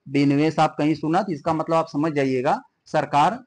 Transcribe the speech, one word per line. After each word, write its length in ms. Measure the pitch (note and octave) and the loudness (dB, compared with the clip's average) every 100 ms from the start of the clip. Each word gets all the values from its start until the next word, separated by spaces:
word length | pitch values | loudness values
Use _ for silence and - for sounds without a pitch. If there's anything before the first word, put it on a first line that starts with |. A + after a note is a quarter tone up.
| - | -4
विनिवेश 500 | C#3 C#3+ C#3+ D#3 D#3 | 0 2 4 2 2
आप 160 | D#3 D#3+ | 0 0
कहीं 160 | D3+ D3+ | -2 -2
सुना, 260 | D#3 E3+ | -2 -2
तो 120 | G3+ | -2
इसका 200 | D3 E3+ | -4 -4
मतलब 220 | D#3+ D#3+ E3 | -4 0 0
आप 120 | D#3+ | 0
समझ 240 | D3 D#3+ | -2 -2
जाइएगा, 460 | C#3+ C3+ C3 C3+ G#3+ - _ _ | 0 0 0 0 -2 -6 _ _
सरकार 540 | D#3 C#3+ C#3+ D#3+ A#3+ | -4 0 2 2 0